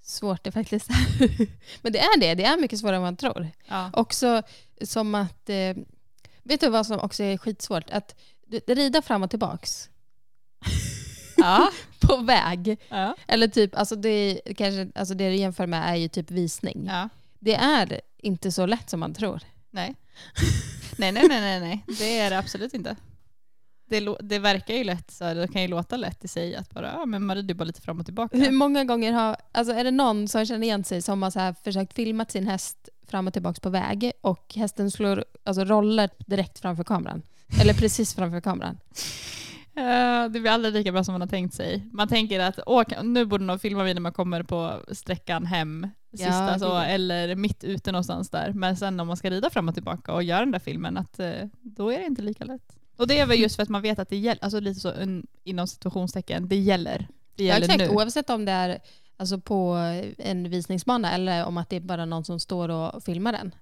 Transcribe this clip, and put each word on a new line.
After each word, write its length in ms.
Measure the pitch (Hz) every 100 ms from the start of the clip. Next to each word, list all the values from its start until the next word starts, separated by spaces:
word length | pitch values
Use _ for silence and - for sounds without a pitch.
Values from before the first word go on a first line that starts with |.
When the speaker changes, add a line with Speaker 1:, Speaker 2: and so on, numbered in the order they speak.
Speaker 1:
svårt 420 | - - 208 180
det 80 | 202
faktiskt 380 | 220 202 214 -
är. 60 | 240 254 - 247 - 214 - -
<laughs> 120 | -
Men 80 | 233
det 60 | 220
är 200 | 330 427
det. 160 | 175 175
Det 80 |
är 140 | 208 320
mycket 180 | 277 208
svårare 160 | 214 185
än 60 |
man 160 | 180 180
tror. 300 | 269 - 160 - -
Speaker 2:
Ja. 220 | 190 185
Speaker 1:
Också 480 | 214 226 - 247 233 214 - - -
som 340 | 214 233 214 208
att, 340 | 190 - -
eh, 260 | 196 185 185 - - - - - -
vet 180 | - 294
du 80 | 311
vad 160 | 220 220
som 120 | 208
också 240 | 196 -
är 140 | 202 196
skitsvårt? 520 | - 202 - 175 -
Att 260 | 208 - - - - -
du, 120 | 226 -
rida 340 | 247 277 294
fram 220 | - 214
och 60 | 185
tillbaks. 600 | 220 196 175 - - -
<laughs> 60 | - - - - - - - - - - - - - - -
Speaker 2:
Ja. 320 | 180 196 392 370 - -
Speaker 1:
På 160 | - 262
väg. 600 | 233 226 - 180 180 214 -
Speaker 2:
Ja. 260 | 214 190 302 -
Speaker 1:
Eller 200 | 226 226
typ, 280 | 220 208 -
alltså 200 | 208 214
det 140 | 220
är 440 | 214 202 185 -
kanske, 460 | 202 202 196 190 -
alltså 140 | 185
det 160 | 190 190
du 60 | 190
jämför 320 | 190 170 180
med 220 | 165 165
är 60 | 170
ju 120 | 165
typ 240 | - 156
visning. 540 | 175 170 - - - 185
Speaker 2:
Ja. 220 | 180 214 - - -
Speaker 1:
Det 160 | 208 214
är 460 | 262 294 190 - - -
inte 340 | 208 180 190
så 140 | 175 185
lätt 240 | 233 -
som 100 | 175
man 140 | 160
tror. 280 | 160 202 - - - -
Speaker 2:
Nej. 260 | 196 185 277 - - - -
Speaker 1:
<laughs> 500 | - - - - - -
Speaker 2:
Nej, 140 | 190
nej, 140 | 208 311
nej, 120 | 262
nej, 180 | 202 185
nej. 240 | 170 208 - 220
Det 200 | 214 226
är 100 | 202
det 80 | 190
absolut 340 | 190 190 233
inte. 220 | 262 - 214 - - - - - - - - -
Det 100 | 214
lå-, 180 | 208 202
det 180 | 208 208
verkar 340 | 202 190 -
ju 100 | 226
lätt, 280 | 214 180 -
så 140 | - 175
här, 100 | 165
det 120 | 180
kan 140 | 196
ju 60 | 185
låta 300 | 170 180 247
lätt 260 | 185 - 190
i 20 |
sig 280 | - 170 -
att 180 | 196
bara, 180 | - -
"Ja, 140 | 320 294
men 200 | 208 196
man 100 | 190
rider 140 | 196
ju 40 | 175
bara 60 |
lite 180 | 165 -
fram 180 | - 165
och 60 | 165
tillbaka." 320 | 180 233 254
Speaker 1:
Hur 140 | 277
många 320 | 269 285 285
gånger 280 | 262 233 220
har, 220 | 233 220 - -
alltså, 220 | - 233
är 100 | 233
det 80 | 247
någon 360 | 262 262 208 208
som 180 | 226 214
känner 220 | 220 226
igen 160 | 208
sig 180 | 180 180
som 200 | 175 196
har 80 | 190
så 80 | 185
här 160 | 185 175
försökt 300 | - 190 190
filmat 380 | - 226 226 226
sin 160 | 196 196
häst 420 | 190 - - - - -
fram 200 | 196 190
och 60 |
tillbaka 260 | 190 175 175
på 80 | 185
väg 420 | 185 - 202 240 -
och 320 | 202 175 - 220
hästen 360 | 214 - 202
slår, 340 | - 202 196 - -
alltså, 220 | - 190 190
roller 440 | 214 208 220 202 - -
direkt 320 | 196 185 -
framför 240 | 185 170
kameran? 380 | 175 196 - 170 - - - -
Eller 120 | -
precis 420 | 208 220 - 220 -
framför 260 | 180 170
kameran? 360 | 190 180 - 180
Speaker 2:
<laughs> 40 | - - - - - - - - - -
Eh, 460 | 247 247 247 240 233
det 100 | 226
blir 120 | 226
aldrig 220 | 226 220
lika 180 | 214 196
bra 120 | 180
som 80 | 185
man 80 | 185
har 60 | 180
tänkt 260 | 190 180
sig. 340 | - 175 196 214
Man 140 | 220 208
tänker 320 | 233 220 190
att, 200 | 185 - -
"Åh, 180 | 247
kan, 300 | 226 - 226
nu 120 | 240 226
borde 180 | 202
någon 160 | 190 185
filma 240 | 214 196
mig 100 | 190
när 80 | 175
man 120 | 170
kommer 300 | - 180 170
på 360 | 175 175 165 101 -
sträckan 540 | 202 - 180 - 165 170
hem." 420 | 180 156 160 196 - -
Speaker 1:
Ja, 60 | 208
Speaker 2:
Sista 420 | 180 180 190 190
så, 140 | 190 180
Speaker 1:
gud. 40 | 156
Speaker 2:
eller 480 | 190 180 175 175 185
mitt 280 | 202 -
ute 280 | - 190 -
någonstans 380 | 185 180 170 190
där. 240 | 160 156
Men 240 | 202 185 185
sen 220 | 196 185
om 80 | 170
man 100 | 180
ska 120 | 190
rida 200 | 185 277
fram 180 | 247 165
och 60 |
tillbaka 400 | 170 - 175 -
och 100 | 165
göra 160 | 175 175
den 120 | 254
där 80 | 185
filmen, 380 | - 160 165 180
att, 220 | 190 -
eh, 120 | 180 - 208 -
då 280 | 247 214 208
är 100 | 262
det 60 | 370
inte 160 | 254
lika 220 | 208 214 233
lätt. 320 | 262 - - - -
Och 100 | 240
det 120 | 285
är 60 | 269
väl 140 | 233
just 160 | 220 -
för 80 |
att 60 | 214
man 120 | 208
vet 180 | 214 208
att 100 | 190
det 80 | 202
gäll-, 220 | 226 220
alltså, 180 | 202 208
lite 200 | 202 190
så, 120 | 185
en, 360 | - 190 180 - -
inom 240 | - 185 180
situationstecken, 800 | - 185 190 180 196 - 165 180
det 80 | 196
gäller. 520 | 196 185 170 - - - - -
Det 80 | 190
Speaker 1:
Ja, 80 |
Speaker 2:
gäller 120 | 202 175
Speaker 1:
exakt. 260 | - 175
Speaker 2:
nu. 60 | 208
Speaker 1:
Oavsett 320 | 214 233 196
om 160 | 233 208
det 60 |
är, 280 | 185 180 - - - - -
alltså, 220 | 185 190
på 360 | - 196 180 175 170 175 - -
en 320 | - 185 175
visningsbana 600 | 180 170 185 202 247 180
eller 340 | 180 185 175 170
om 120 | 175
att 120 | 170
det 60 | 180
är 40 |
bara 240 | 180 170 165
någon 200 | 165 160
som 140 | 170
står 300 | - 180 170
och 340 | 165 160 -
filmar 280 | - 175 214
den. 240 | 220 196 -